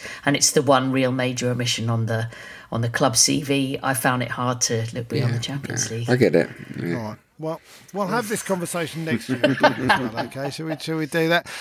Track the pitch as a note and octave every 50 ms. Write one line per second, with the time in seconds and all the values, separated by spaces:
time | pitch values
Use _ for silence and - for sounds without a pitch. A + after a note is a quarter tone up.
0 | - - - - - C#3+ C#3+ - - - - D#3+ C3+ C#3+ C3+ B2+ C3 C3 C3 C3+
1 | C3 B2 B2+ C3 B2+ B2+ B2 B2 B2 B2 B2 B2 B2 A#2+ - - A2+ A#2 A2+ A2+
2 | A2+ A2 A2+ A2 A2+ A#2 - - - - - - - - A#2 A2+ A#2 A#2 A#2+ -
3 | D3 B2+ B2 - - C#3+ C#3 C#3 - B2+ C#3 C#3 C3+ C3 C#3 - - C3+ C3 -
4 | - C3+ B2+ B2 B2 A#2+ - C3 B2 B2+ B2 A#2+ - - A#2+ A2+ A2+ A#2 - B2
5 | A#2+ - A#2 A2+ - A#2 A#2+ A#2 - C3 C#3 C#3 C3+ - - - - A2 A2+ A#2
6 | A#2 A#2 B2 C3 A#2 E2+ D#2+ E2+ C#2 - - - - - - - - E3+ E3+ -
7 | - - - - _ _ _ - D#3 D#3 E3 - - - - - - - - G3+
8 | G3+ F3 G#3+ A#3+ - G#2 A3 - - - F#3+ F3+ E3+ - - F3 D#3+ - C3+ E3
9 | D#3+ D#3+ B2 - - - B2+ A#3+ D4+ C#4+ C4 - D4+ C#4+ A3+ B3 C4 C4 G3+ C#3+
10 | B2+ A2 A2 - B2 A2+ - C3 C#3 C#3+ - - D#3+ D#3+ D#3 - - D#3+ D#3+ D#3+
11 | D#3 C3+ - E3 D#3+ D#3+ E3+ E3+ - - - -